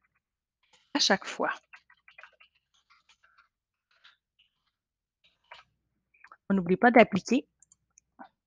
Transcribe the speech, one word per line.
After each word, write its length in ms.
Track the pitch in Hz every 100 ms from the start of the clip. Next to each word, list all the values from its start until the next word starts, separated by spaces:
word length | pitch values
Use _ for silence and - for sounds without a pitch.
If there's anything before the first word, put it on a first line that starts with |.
| _ _ _ _ _ _ _ _ _
à 60 | 285
chaque 260 | - 196
fois. 280 | - - - - _ - _ _ - - - _ - _ _ _ _ - _ _ _ _ _ _ _ _ _ _ - _ _ _ _ _ _ _ _ _ _ _ _ _ _ - - _ _ _ _ _ - - _
On 40 |
n'oublie 220 | 196 170 185
pas 140 | 233
d'appliquer 580 | 240 214 190 - 247 - _ _ _ _ _ _ _ - _